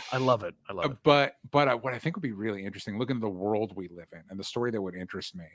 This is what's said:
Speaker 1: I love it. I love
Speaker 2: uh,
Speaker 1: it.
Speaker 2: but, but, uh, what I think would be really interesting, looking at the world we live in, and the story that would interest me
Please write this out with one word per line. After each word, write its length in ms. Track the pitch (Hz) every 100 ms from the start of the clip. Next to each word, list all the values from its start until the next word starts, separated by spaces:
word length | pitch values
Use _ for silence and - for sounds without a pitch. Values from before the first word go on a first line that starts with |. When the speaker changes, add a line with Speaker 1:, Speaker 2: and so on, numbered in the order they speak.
| -
Speaker 1:
I 60 | 131
love 260 | 131 117
it. 120 | 87 - -
I 60 |
love 160 | 95 147
Speaker 2:
uh, 0 |
Speaker 1:
it. 80 | 131
Speaker 2:
but, 320 | 151 143 139 - -
but, 160 | 143 139
uh, 80 | 120
what 160 | 131
I 60 | 123
think 160 | 160 196
would 60 |
be 100 | 139
really 320 | 101 110 98 98
interesting, 320 | 101 - 104
looking 180 | 127 123
at 40 |
the 80 | 110
world 460 | 90 101 107 107 95
we 140 | 87
live 200 | 87 82
in, 100 | 85 -
and 100 | 95
the 40 | 95
story 260 | 120 120
that 100 | 110
would 140 | 95 90
interest 400 | 90 95 - 90
me 100 | 82